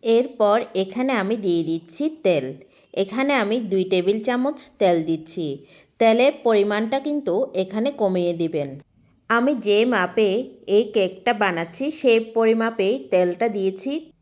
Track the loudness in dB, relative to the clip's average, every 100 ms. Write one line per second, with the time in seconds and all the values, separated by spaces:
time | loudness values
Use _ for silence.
0 | 4 2 2 0 2 2 0 -4 -4 -2
1 | -2 0 0 -2 0 0 0 -4 -8 -6
2 | -6 -2 0 0 -2 -10 -18 _ _ -6
3 | -4 -2 0 0 0 -2 -2 -2 0 0
4 | 2 0 0 -2 -2 -4 -12 _ 2 2
5 | 0 -4 -6 -8 -8 -8 -12 -20 _ _
6 | 4 6 4 2 2 2 2 0 -2 -2
7 | -2 -4 -2 -2 -2 -4 -4 -2 -4 0
8 | 0 0 0 -2 -2 -4 -6 -10 -20 _
9 | _ _ _ 0 2 -2 0 2 2 2
10 | 0 2 2 0 -4 -12 0 2 2 0
11 | -2 -2 -4 0 0 0 -6 -6 -6 -2
12 | 2 2 2 0 2 2 0 0 0 0
13 | 0 2 2 0 -2 0 -4 -4 -6 -8
14 | -10 _